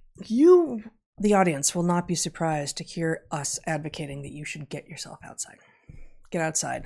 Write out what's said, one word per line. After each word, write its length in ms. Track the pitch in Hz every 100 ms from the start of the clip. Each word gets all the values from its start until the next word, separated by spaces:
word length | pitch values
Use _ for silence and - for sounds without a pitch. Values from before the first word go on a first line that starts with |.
| - - 196
you, 560 | 233 330 359 311 226 220 _ _ -
the 160 | 208
audience, 400 | 202 180 143 -
will 80 | 175
not 240 | 175 175 175
be 80 |
surprised 640 | 170 165 - 165 151 143 -
to 60 |
hear 400 | 170 - 165 160 -
us 280 | 151 139 - -
advocating 560 | 156 151 - 143 139
that 100 | 139
you 120 | 139
should 240 | 151 156 139
get 200 | 147 -
yourself 300 | 151 - -
outside. 320 | - - - - _ _ - - - - -
Get 120 | 175
outside. 420 | 160 - 135 127